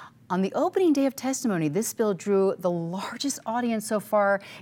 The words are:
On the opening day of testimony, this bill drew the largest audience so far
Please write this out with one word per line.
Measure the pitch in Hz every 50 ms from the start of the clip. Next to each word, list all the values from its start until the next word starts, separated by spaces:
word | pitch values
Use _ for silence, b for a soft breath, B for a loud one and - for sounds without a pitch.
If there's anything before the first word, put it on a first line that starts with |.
| B B B - - -
On | 180 185
the | 190 196 -
opening | 247 302 370 - - 370 330 277
day | 277 269
of | 269 262
testimony, | - 247 262 269 - - 226 190 165 156
this | 151 147 202 226 - -
bill | - 220 208 190
drew | 160 - 202 196 196 190 190 -
the | - - 180
largest | 175 170 165 165 180 196 196 - 233 240 - 277 - - -
audience | 226 226 247 240 233 226 214 214
so | - 220 202
far | 208 - 214 208 202 196 202 196 B B B B